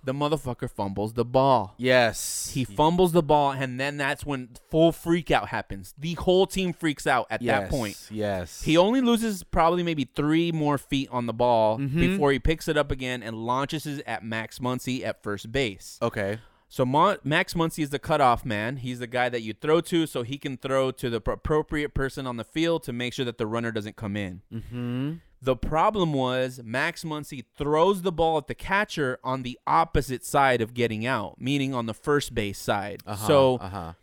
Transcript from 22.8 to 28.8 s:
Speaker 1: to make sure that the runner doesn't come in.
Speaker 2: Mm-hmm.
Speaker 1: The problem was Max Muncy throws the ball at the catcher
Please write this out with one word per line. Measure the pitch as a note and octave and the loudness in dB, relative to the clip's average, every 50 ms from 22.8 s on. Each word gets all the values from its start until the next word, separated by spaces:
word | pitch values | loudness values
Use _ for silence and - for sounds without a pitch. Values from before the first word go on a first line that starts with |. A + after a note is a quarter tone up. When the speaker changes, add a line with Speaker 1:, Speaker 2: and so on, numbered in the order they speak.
| - | -2
Speaker 1:
to | - A#2+ | -6 -6
make | A#2+ B2 B2 | -4 -4 -4
sure | - - C3+ | -4 -4 -4
that | A#2+ A2+ | -4 -2
the | - A#2 | -4 -4
runner | G#2+ A2 A#2 A#2 A#2 | -2 -2 -2 -2 -2
doesn't | A2 A#2 G#2 A2 - | -4 -4 -6 -6 -10
come | - - G2+ G2+ | -8 -6 -4 -4
in. | G#2 G2+ F#2 F#2 F#2+ _ _ | -4 -4 -4 -8 -12 _ _
Speaker 2:
Mm-hmm. | A2+ A2+ - - A#2 B2 A#2+ A#2+ A#2+ B2+ C3+ D3 D#3+ E3+ _ _ _ _ | -12 -12 -10 -10 -10 -8 -6 -4 -4 -4 -4 -4 -6 -8 _ _ _ _
Speaker 1:
The | - C3 C3 | 0 0 0
problem | A#2+ - - D#3 D#3 E3+ G#3+ G#3+ G#3 F3+ D#3+ | 0 0 0 2 4 4 4 4 2 2 2
was | D3 C3+ C3 B2+ B2+ B2+ B2+ C3 B2+ C3 | 2 0 0 0 0 0 -2 -2 -4 -10
Max | A#2+ A2+ A2+ C3 D3 E3 E3+ - | -10 -4 -2 -2 -2 -2 -4 -6
Muncy | - D#3+ D3+ D3+ C#3+ - D#3 C3 A#2 _ _ | -8 -6 -6 -6 -8 -10 -12 -14 -14 _ _
throws | _ C#3+ C#3+ D3+ D#3 E3 F#3+ G#3 F#3+ | _ -2 2 4 6 6 4 4 2
the | E3+ F#3+ | 0 -2
ball | E3+ D3+ E3 D#3+ D#3+ | 0 2 2 2 2
at | D#3 C#3 | 0 -2
the | - A#2+ | -4 -10
catcher | - - - F#3+ G3 | -8 -4 0 0 0